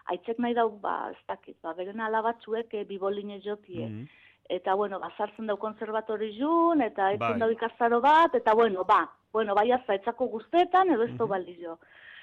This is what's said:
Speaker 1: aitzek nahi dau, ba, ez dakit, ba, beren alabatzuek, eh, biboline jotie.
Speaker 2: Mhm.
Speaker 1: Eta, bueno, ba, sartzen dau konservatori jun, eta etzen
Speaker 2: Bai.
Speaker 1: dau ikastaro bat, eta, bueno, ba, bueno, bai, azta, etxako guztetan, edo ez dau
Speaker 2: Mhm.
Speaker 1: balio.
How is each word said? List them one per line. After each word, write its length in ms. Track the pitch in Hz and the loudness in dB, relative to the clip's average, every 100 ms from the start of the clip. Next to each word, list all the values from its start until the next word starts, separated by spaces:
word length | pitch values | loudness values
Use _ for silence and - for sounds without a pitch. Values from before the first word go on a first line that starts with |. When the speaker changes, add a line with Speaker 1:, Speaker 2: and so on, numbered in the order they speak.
| - | -8
Speaker 1:
aitzek 300 | 180 - 233 | -8 -6 -4
nahi 140 | 240 | -2
dau, 160 | 233 226 208 | 2 0 -2
ba, 300 | 165 - - | -6 -4 -6
ez 60 | - - | -10 -12
dakit, 300 | 190 - - | -12 -12 -14
ba, 100 | 170 | -12
beren 260 | 165 185 220 | -8 -8 -6
alabatzuek, 760 | 220 220 220 226 214 220 226 214 | -4 -2 -2 -4 -6 -6 -6 -10
eh, 80 | 202 | -8
biboline 560 | 196 196 208 208 202 | -4 -4 -4 -8 -10
jotie. 460 | 202 208 202 175 113 | -10 -10 -10 -10 -10
Speaker 2:
Mhm. 200 | 107 139 - _ _ - | -10 -14 -20 _ _ -8
Speaker 1:
Eta, 280 | 175 196 190 | -4 -2 0
bueno, 240 | 202 190 | -2 -4
ba, 120 | - - | -10 -6
sartzen 300 | 208 - 220 | -8 -6 -6
dau 100 | 202 | -6
konservatori 800 | 220 214 220 220 214 214 220 208 | -6 -8 -6 -6 -6 -6 -6 -4
jun, 420 | 294 339 339 320 | 0 2 4 2
eta 280 | 220 208 190 | 0 0 0
etzen 80 | 208 226 | 0 0
Speaker 2:
Bai. 80 | 226 | 0
Speaker 1:
dau 100 | 226 | 0
ikastaro 480 | 226 233 - 233 233 | 0 -4 0 2 4
bat, 360 | 269 311 330 247 | 6 6 6 4
eta, 180 | 226 | 4
bueno, 300 | 220 233 185 | 4 4 2
ba, 260 | 185 202 160 - _ | 4 4 4 -6 _
bueno, 220 | 214 214 202 | -2 2 2
bai, 160 | 240 | 4
azta, 240 | 247 254 196 | 2 0 -2
etxako 320 | 233 233 254 | -2 -4 -4
guztetan, 640 | 226 - 339 349 370 381 | -4 0 2 4 4 4
edo 120 | 240 | 2
ez 140 | 233 247 | 0 -2
dau 80 | 220 | -2
Speaker 2:
Mhm. 60 | |
Speaker 1:
balio. 480 | 190 175 175 170 165 _ - - - | -2 -6 -12 -14 -14 _ -20 -20 -20